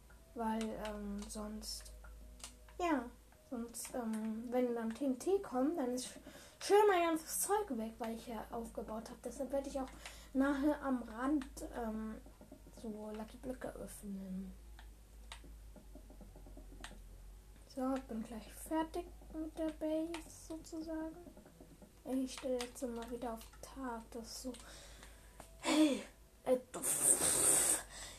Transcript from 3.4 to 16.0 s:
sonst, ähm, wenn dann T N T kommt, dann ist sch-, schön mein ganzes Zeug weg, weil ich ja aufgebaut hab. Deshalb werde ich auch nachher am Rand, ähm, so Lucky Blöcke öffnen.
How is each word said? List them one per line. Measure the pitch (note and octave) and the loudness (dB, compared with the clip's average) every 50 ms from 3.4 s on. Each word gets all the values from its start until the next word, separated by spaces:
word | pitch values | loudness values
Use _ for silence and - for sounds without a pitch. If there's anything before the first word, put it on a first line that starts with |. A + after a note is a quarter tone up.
| - - | -12 -8
sonst, | C4+ A#3 A#3 A#3 - - - - - | -6 -6 -6 -6 -6 -8 -8 -4 -4
ähm, | B3+ A#3 A3 A3 G#3+ A3 A3 A3 A3 A#3 B3 | -2 0 0 0 0 0 -2 -2 -2 -4 0
wenn | A#3+ B3+ B3 A#3+ A#3 | 2 4 4 4 2
dann | A#3 A3+ A3+ A3+ | 2 0 -2 -2
T | - C#4+ | 0 2
N | C4+ B3+ - | 2 2 2
T | - F4 F#4+ G4 | 4 4 4 4
kommt, | G4 - B3 B3+ C4 D4 F4 | 2 2 2 4 4 4 4
dann | B3 B3+ B3 | 2 2 2
ist | B3 B3+ - | 0 0 -2
sch-, | - - - - - - - - - - - | -6 -8 -12 -14 -14 -14 -14 -16 -16 -14 -8
schön | - - F#4+ G4+ G#4+ G#4 | 4 8 10 10 12 10
mein | F#4+ F4 E4+ E4 | 10 8 8 6
ganzes | D#4+ D#4 - - - - | 4 2 0 -2 -2 -2
Zeug | - - G4 G#4+ G#4 - C4+ | 2 4 4 4 4 2 0
weg, | A3 A3 A3+ A3+ - | -2 -2 -4 -4 -4
weil | A#3+ A3+ A3+ | -4 -4 -4
ich | A3+ - B3 | -6 -6 -6
ja | A3+ G#3+ - - | -6 -6 -6 -4
aufgebaut | - A#3 A#3 A3+ - - A3 - A3 A3 A3 - | -4 -6 -6 -4 -6 -6 -4 -4 -4 -6 -6 -8
hab. | B3 - - | -12 -10 -8
Deshalb | B3 A#3 C#4 C#4 B3+ | -8 -4 -4 -2 0
werde | C#4 C#4 C4+ C#4 | 0 0 0 0
ich | C4 C4+ | -2 -2
auch | C4 C4 - - - - - - - - - | -2 -2 -6 -10 -12 -14 -14 -14 -16 0 4
nachher | C4 C4+ C#4+ C#4+ C4+ C4+ D4+ D4 - - | 6 6 6 6 6 6 4 4 4 2
am | C4+ C4 A#3+ A#3+ | 2 2 2 0
Rand, | A3+ A3 A3 B3+ C#4+ D#4 D4 C4 - - - - - - | -4 -4 0 2 4 4 4 2 0 -6 -8 -8 -6 -4
ähm, | B3 A#3+ A3 A3 A3 A3 A3 A3 C4 - - - - - - - - - - - - | -2 -2 -2 -2 -2 -2 -4 -6 -8 -10 -14 -16 -18 -18 -18 -16 -18 -18 -18 -16 -10
so | - A3+ G#3 G#3+ G#3+ G#3+ G#3+ | -8 -8 -6 -6 -6 -6 -6
Lucky | G#3+ A3 G#3+ - - | -6 -8 -8 -10 -10
Blöcke | - B3+ C4 - - - - | -8 -8 -6 -4 -6 -2 0
öffnen. | - G3+ G3 - - - G3+ G3 F#3+ F#3+ F#3+ F#3 F#3 F#3+ F#3+ F#3 - - - - - - - - - - - - - - - - - - - - - - - - - - - - - | 0 0 0 -4 -8 -6 -6 -4 -4 -4 -2 -2 -2 -2 -4 -8 -10 -14 -14 -14 -14 -14 -16 -16 -18 -20 -18 -18 -16 -14 -14 -14 -14 -14 -14 -14 -14 -16 -16 -16 -16 -16 -16 -16 -16